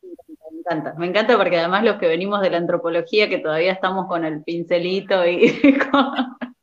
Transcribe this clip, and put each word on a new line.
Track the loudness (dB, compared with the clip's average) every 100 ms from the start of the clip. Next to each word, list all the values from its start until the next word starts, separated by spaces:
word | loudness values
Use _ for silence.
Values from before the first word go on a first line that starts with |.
Me | -20 -20 -20 -20 -18 -12
encanta, | -6 -6 -6 -8
me | -2
encanta | 0 2 2
porque | 2 0
además | 0 2
los | 2 2
que | 0
venimos | 0 -2 0
de | 0
la | 0
antropología, | 0 -2 -2 -4 0 0 2
que | 0
todavía | -2 0 0
estamos | 0 -2 -2 -4
con | -4
el | -4 -6
pincelito | -6 -6 -2 -2 0 -4 0 2 2
y | 4 4 6
<laughs> | 4 4 2
con, | 2 2 0 -6 -8 -14 -16